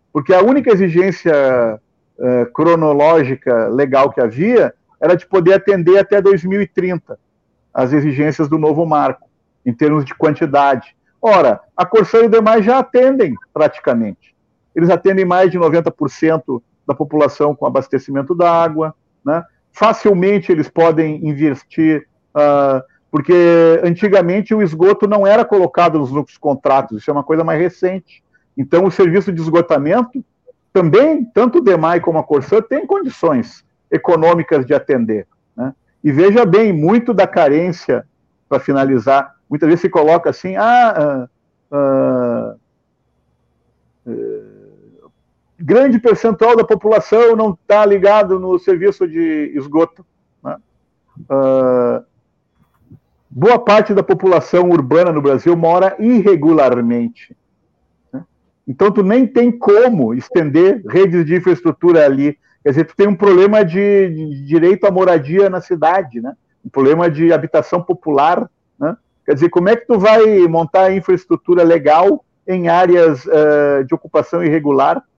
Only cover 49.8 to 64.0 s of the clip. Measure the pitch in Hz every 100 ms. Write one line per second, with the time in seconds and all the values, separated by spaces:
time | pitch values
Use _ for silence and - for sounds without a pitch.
49.8 | 165 _ 185 _ _ _ 131 151 _ _
50.8 | _ _ _ - - 135 135 131 127 127
51.8 | 120 120 - _ _ _ _ _ _ _
52.8 | _ - _ _ _ 123 180 240 240 214
53.8 | 214 196 - 180 190 170 - 175 180 170
54.8 | 127 156 180 151 139 135 170 170 165 175
55.8 | 190 190 220 247 196 180 151 160 131 123
56.8 | 117 120 117 - - _ _ _ _ _
57.8 | _ _ _ 131 - _ _ _ - 135
58.8 | 196 208 190 233 262 240 240 240 - 415
59.8 | 494 208 117 123 - 180 156 139 185 240
60.8 | - 151 190 175 156 180 180 170 165 143
61.8 | 175 165 147 135 143 147 _ _ 147 135
62.8 | 160 - 202 196 202 180 196 214 190 175
63.8 | 202 202